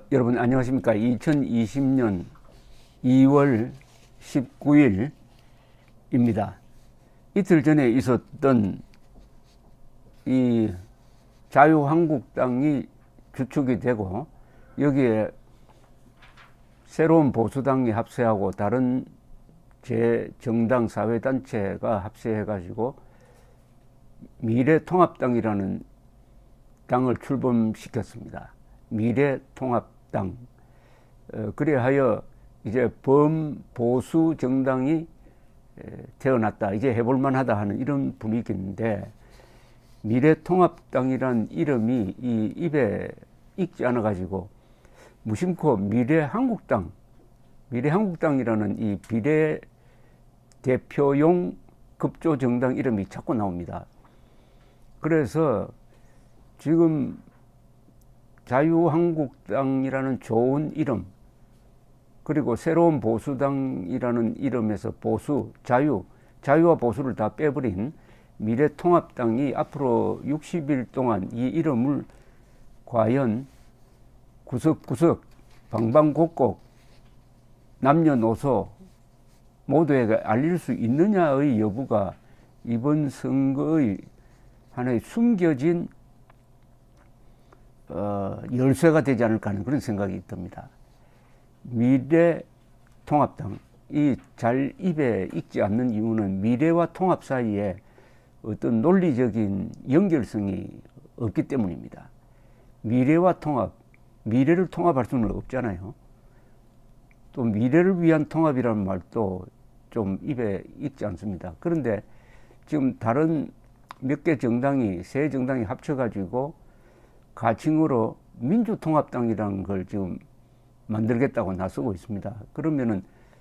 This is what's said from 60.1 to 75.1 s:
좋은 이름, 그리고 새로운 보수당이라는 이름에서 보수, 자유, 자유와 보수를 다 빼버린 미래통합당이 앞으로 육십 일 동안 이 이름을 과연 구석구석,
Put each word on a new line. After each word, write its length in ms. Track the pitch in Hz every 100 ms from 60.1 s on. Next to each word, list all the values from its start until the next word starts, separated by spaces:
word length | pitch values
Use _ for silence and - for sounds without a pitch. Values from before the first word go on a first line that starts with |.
| 127
좋은 540 | - 113 123 143 156
이름, 320 | - 147 107 87 - - _ - - - - - - _ -
그리고 320 | - 151 120 117
새로운 420 | 165 160 170 147
보수당이라는 1400 | 110 113 - 131 139 139 131 131 90 123 123 120 113 -
이름에서 540 | 135 123 110 101 110 -
보수, 520 | 117 110 - 143 107 -
자유, 420 | - 127 147 107 - - - -
자유와 320 | - 151 170
보수를 400 | 147 120 113 135
다 220 | 104 107 -
빼버린 560 | 151 139 127 92 123 - - - - -
미래통합당이 1160 | 110 117 147 - 175 175 - - 117 113 143
앞으로 680 | - - 143 135 117 101 98
육십 440 | - 156 - 180 143
일 160 | 139 113
동안 440 | - 127 104 92
이 140 | 117 127
이름을 580 | 165 160 120 135 135 - - - - - - - -
과연 640 | - 117 110 131 127 110 139 - - - - _ - - - -
구석구석, 800 | - 123 156 151 - 127 165